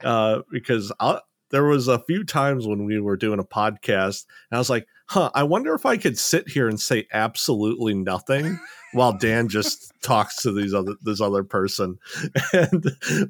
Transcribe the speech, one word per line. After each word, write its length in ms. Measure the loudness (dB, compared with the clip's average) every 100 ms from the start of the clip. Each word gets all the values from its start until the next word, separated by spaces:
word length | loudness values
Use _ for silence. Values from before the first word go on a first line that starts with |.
uh, 360 | 0 2 2 0 -4
because 400 | -8 -2 -2 -2 -2
I, 200 | 0 0 -6 _ _
there 140 | 2
was 240 | 4 4 4
a 160 | 0
few 200 | 0 -4
times 420 | -2 0 0 0 -2
when 180 | -2
we 160 | -2 0
were 160 | 0 0
doing 220 | 0 -2
a 60 |
podcast 800 | -2 -2 -2 -2 0 0 0 -4 -12 -20 _
and 60 | -2
I 40 |
was 80 | 0
like, 180 | -2 -2 _ -2
"Huh, 200 | 0 2
I 80 | 2
wonder 320 | 2 2 0
if 100 | 0 0
I 100 | 0
could 220 | 0 -2
sit 300 | 0 0 0
here 200 | 0 0
and 100 | 0
say 260 | 0 -2 0
absolutely 840 | -2 -2 -2 -2 0 0 0 0
nothing 640 | 0 -2 -4 -2 0 0 -6 -10 -20 -4
while 200 | 2 2
Dan 360 | 4 2 2 2
just 440 | 0 -2 -6 -12 _
<laughs> 60 |
talks 340 | 0 2 2 -4
to 100 | -2
these 200 | -2 0
other, 200 | -2 -2 -6
this 180 | -4 -2
other 240 | 0 0
person." 540 | 0 -2 -2 -2 -4 -6 -12 -10
<laughs> 280 | -4 -4 2
And, 320 | 2 4 2 0 -4 -4 -2